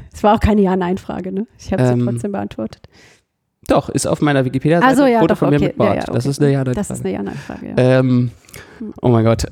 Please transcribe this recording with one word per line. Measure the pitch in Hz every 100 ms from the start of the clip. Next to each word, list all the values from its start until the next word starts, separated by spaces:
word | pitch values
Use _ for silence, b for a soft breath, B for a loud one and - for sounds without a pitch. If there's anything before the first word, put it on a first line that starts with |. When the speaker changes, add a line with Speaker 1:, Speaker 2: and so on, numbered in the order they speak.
| B
Speaker 1:
es | -
war | 214 220
auch |
keine | 220 214
Ja-Nein-Frage, | 190 185 175 190 - - 185
ne? | 190 233 _
Ich | -
habe | 190 127
sie |
Speaker 2:
Ähm. | 123 120
Speaker 1:
trotzdem | 120 202
beantwortet. | 196 - - 110 - - b b b b _ _ _ -
Speaker 2:
Doch, | 311 -
ist | - -
auf | -
meiner | 151 139
Wikipedia-Seite | 127 131 151 165 254
Speaker 1:
Ach | 262
so, |
Speaker 2:
ein | 277
Speaker 1:
ja, | 233
Speaker 2:
Foto | 226
Speaker 1:
doch, | 311
Speaker 2:
von | 147
mir | 147
Speaker 1:
okay. | -
Speaker 2:
mit | -
Bart. | 104 95
Speaker 1:
Ja, |
ja, | -
Speaker 2:
Das | 120 127
Speaker 1:
okay. |
Speaker 2:
ist | 139
eine | 143
Ja-Nein-Frage. | 139 127 127
Speaker 1:
Das | 196
ist | 123 185
eine |
Ja-Nein-Frage, | - - 139 - - -
ja. | 104
Speaker 2:
Ähm, | 127 131 131 123 123 B B B B B
Speaker 1:
Hm. | 214 -
Speaker 2:
oh | -
mein | 113 113
Gott, | 110 -